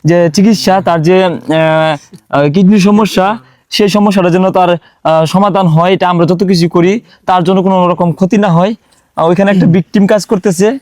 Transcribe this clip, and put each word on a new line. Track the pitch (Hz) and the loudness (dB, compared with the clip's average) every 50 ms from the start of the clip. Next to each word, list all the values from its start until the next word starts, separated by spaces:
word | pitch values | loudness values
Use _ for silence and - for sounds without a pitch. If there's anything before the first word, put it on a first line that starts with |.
| - | 0
যে | 156 170 175 170 170 151 | 0 2 2 0 0 0
চিকিৎসা, | - 190 226 220 - - - 185 196 | 2 2 2 2 0 0 0 0 0
তার | - - 170 170 | 0 -2 -2 0
যে, | 151 170 185 185 190 | 0 2 2 2 2
আহ, | 180 | 0
আহ, | 160 - - - 156 160 160 160 156 156 156 156 151 143 - _ - - _ _ - 139 143 147 143 | -4 -6 -6 -4 -2 -2 0 0 0 0 0 -2 -4 -6 -10 _ -20 -20 _ _ -2 -2 0 0 0
কিডনির | 196 190 185 214 208 | 2 2 2 2 2
সমস্যা, | 175 202 208 208 220 185 - 190 185 196 220 233 - _ _ _ _ _ | 2 2 2 2 0 0 -2 -2 -2 -2 -4 -8 -12 _ _ _ _ _
সেই | - - - - | -4 -2 -2 0
সমস্যাটা | 170 208 208 208 185 196 180 180 | 0 0 0 0 0 0 0 0
যেন | 165 185 185 190 | 0 0 0 0
তার, | 180 190 180 175 175 165 _ _ _ _ _ | 0 0 0 0 -2 -4 _ _ _ _ _
আহ, | 156 160 160 160 | -2 0 0 0
সমাধান | 151 - 185 202 208 170 196 190 | 0 0 0 0 0 0 0 0
হয়। | 170 156 160 170 180 196 | 2 0 2 2 0 0
এটা | 175 185 180 | 0 0 -2
আমরা | 180 165 170 | 0 0 0
যত | 160 185 175 202 | 0 0 -2 0
কিছু | 180 196 165 170 165 | -2 0 0 0 0
করি, | - 180 170 180 202 233 - _ - _ _ | 0 0 0 0 -2 -4 -6 _ -20 _ _
তার | - 185 185 170 | -2 -2 0 0
জন্য | 170 196 190 180 | 0 0 0 0
কোনো | 196 190 185 180 | 0 0 0 0
রকম | 175 175 160 180 170 | 0 0 -2 -2 -4
ক্ষতি | 160 - 190 180 247 | -2 -2 -2 0 0
না | 196 208 | 0 0
হয়। | 196 165 165 180 208 233 _ _ _ _ _ _ _ _ | 2 2 0 0 0 -4 _ _ _ _ _ _ _ _
আহ, | - 160 | -2 0
ওইখানে | 170 180 180 196 196 | 0 0 0 0 0
একটা | 202 190 170 | 2 2 2
ভিকটিম | 175 165 170 165 _ - 214 202 | 2 2 0 -2 _ -4 -4 0
কাজ | 190 214 208 - | 0 0 -2 -2
করতেছে | - 233 185 - 208 175 165 202 214 269 269 | -4 -6 -2 -2 -4 -2 0 -2 -2 -2 -4